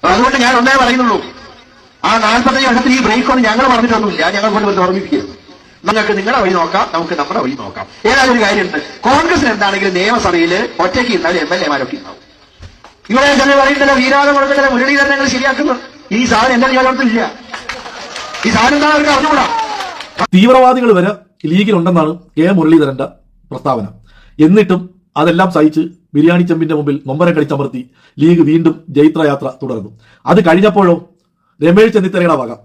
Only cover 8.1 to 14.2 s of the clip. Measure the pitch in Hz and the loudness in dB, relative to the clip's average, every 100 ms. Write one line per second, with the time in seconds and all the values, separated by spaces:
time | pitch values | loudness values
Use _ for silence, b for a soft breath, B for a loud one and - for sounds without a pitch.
8.1 | 269 269 240 208 208 180 - - - 226 | 2 2 2 0 0 -2 -6 -10 -6 0
9.1 | 285 339 349 240 208 202 196 196 180 202 | 0 2 0 0 -2 -2 -2 -2 -2 -2
10.1 | 233 190 170 170 180 233 - 180 247 247 | -2 0 0 0 -2 -4 -4 -4 -2 -2
11.1 | 190 170 175 147 180 160 139 127 - - | -2 -2 -4 -4 -4 -4 -4 -6 -10 -14
12.1 | - - _ _ _ - _ - _ - | -20 -20 _ _ _ -20 _ -20 _ -4
13.1 | 240 285 277 277 277 269 277 277 269 262 | 0 2 2 4 4 2 2 2 2 2
14.1 | 277 | 2